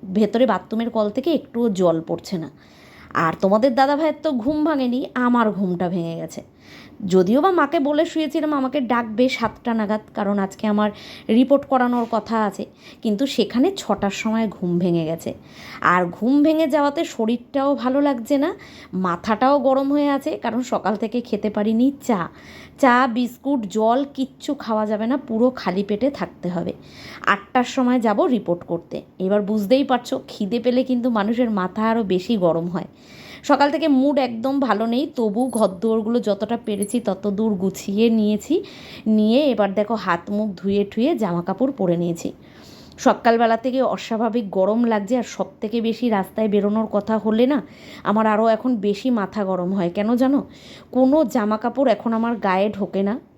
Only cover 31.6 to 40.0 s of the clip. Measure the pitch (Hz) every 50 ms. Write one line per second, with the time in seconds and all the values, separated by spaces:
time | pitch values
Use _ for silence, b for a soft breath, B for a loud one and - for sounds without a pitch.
31.6 | 185 185 185 - 214 226 226 226 226 185 185 180 180 - 240 214 180 170 160 165
32.6 | 165 180 170 175 - - - B B B B B B B B B B - 285 262
33.6 | 277 294 285 311 277 320 285 254 262 285 294 262 262 240 233 220 226 269 277 277
34.6 | 277 240 208 202 226 233 233 247 302 311 - - 233 220 196 214 254 269 226 233
35.6 | 220 190 185 175 196 226 220 226 214 208 233 247 233 214 202 202 214 208 233 233
36.6 | 233 - 208 196 202 208 - 247 - - 190 185 - 208 202 190 220 226 208 185
37.6 | 185 190 190 - - - 196 202 226 233 226 220 214 208 214 208 - - 294 392
38.6 | 403 B B B B B B B B 220 220 214 214 214 226 262 311 285 247 202
39.6 | 208 196 196 196 208 - 240 214